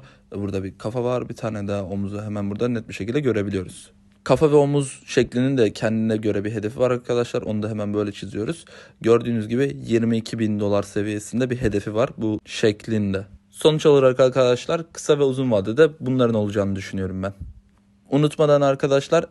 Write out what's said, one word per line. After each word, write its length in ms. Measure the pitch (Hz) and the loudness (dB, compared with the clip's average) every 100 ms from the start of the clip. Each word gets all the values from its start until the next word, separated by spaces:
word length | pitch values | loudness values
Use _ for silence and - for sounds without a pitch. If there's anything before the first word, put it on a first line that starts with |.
| - _ - 98 | -6 _ -14 -8
burada 280 | 101 98 | -6 -6
bir 140 | 95 - | -6 -8
kafa 260 | 110 123 | -8 -4
var, 260 | 120 123 - | -4 -4 -6
bir 60 | - | -8
tane 320 | 113 107 101 | -8 -6 -6
daha 160 | 101 | -6
omuzu 380 | 92 98 98 101 | -4 -6 -6 -8
hemen 280 | 107 104 101 | -8 -6 -6
burada 180 | 101 120 | -4 -2
net 220 | 117 - | -4 -6
bir 40 | |
şekilde 260 | - 101 139 | -10 -4 -2
görebiliyoruz. 720 | 135 107 101 98 90 - - _ _ _ | 0 0 -2 -4 -6 -14 -20 _ _ _
Kafa 280 | - 131 156 | 0 2 4
ve 40 | 147 | 4
omuz 460 | 143 143 135 - - | 4 2 -2 -8 -4
şeklinin 520 | - 123 123 131 135 | 0 0 0 0 2
de 160 | 107 | 2
kendine 440 | - 113 110 113 110 | 2 -2 0 0 0
göre 260 | 107 101 | -2 -2
bir 80 | 104 | -2
hedefi 280 | 113 104 120 | -4 -6 0
var 120 | 127 | 0
arkadaşlar. 500 | 123 - 123 120 127 | 0 -2 -2 -2 -4
Onu 220 | 104 107 | -4 -4
da 60 | 104 | -4
hemen 240 | 107 104 | -4 -4
böyle 180 | 104 104 | -2 -4
çiziyoruz. 540 | 101 101 101 113 165 - - - - | -6 -10 -6 -6 -8 -12 -20 -20 -4
Gördüğünüz 460 | 110 117 120 117 107 | 4 4 4 -4 -2
gibi 300 | 120 139 139 123 | -2 -2 -4 0
yirmi 320 | 113 113 113 | 0 2 0
iki 220 | 110 117 | -2 -2
bin 200 | 107 104 | -2 0
dolar 240 | 104 101 | 0 0
seviyesinde 680 | 98 107 104 104 - 113 127 | -2 -4 -4 -6 -6 -4 -4
bir 80 | 123 | -2
hedefi 380 | 123 101 107 104 | -2 -2 -4 -2
var 140 | - - | -2 -2
bu 220 | 110 107 - | -4 -4 -6
şeklinde. 800 | - 113 104 - 110 101 95 98 - _ | 0 0 0 -2 -2 0 -4 -6 -18 _
Sonuç 360 | - 160 156 156 | 0 2 4 6
olarak 340 | 143 131 127 | 6 6 6
arkadaşlar 760 | 131 135 127 123 - 165 165 | 4 4 2 2 -2 -4 -6
kısa 260 | - - 147 | -6 0 2
ve 40 | |
uzun 280 | 139 127 131 | 2 2 0
vadede 380 | 107 95 120 156 151 | 0 2 4 2 2
bunların 360 | 127 131 120 110 | -2 2 2 2
olacağını 400 | 104 104 98 95 | 0 0 -2 -2
düşünüyorum 480 | - 95 95 95 | -6 -6 -6 -4
ben. 100 | 95 101 - - _ _ _ _ - | -8 -8 -16 -18 _ _ _ _ -2
Unutmadan 520 | 135 151 - 151 143 | 2 2 2 4 4
arkadaşlar 640 | 139 135 143 139 139 165 - | 4 2 2 2 2 0 0